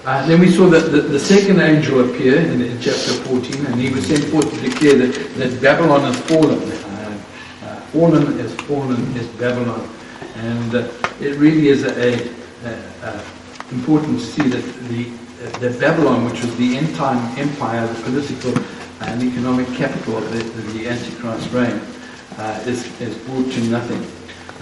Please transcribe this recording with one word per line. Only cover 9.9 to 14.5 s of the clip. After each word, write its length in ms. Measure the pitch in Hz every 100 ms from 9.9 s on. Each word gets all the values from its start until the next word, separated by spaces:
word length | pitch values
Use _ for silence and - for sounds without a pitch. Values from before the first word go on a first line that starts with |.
| - - - - 113
And, 400 | 117 117 117 117
uh, 120 | - - - -
it 180 | 139 143
really 300 | 151 156 143
is 160 | 127
a, 80 | 123
a, 260 | 120 123 117 - - - - 113
a, 40 | 110 - -
a 200 | - 101 - - - - -
important 480 | 127 127 151 123 123
to 60 | -
see 160 | -
that 220 | 127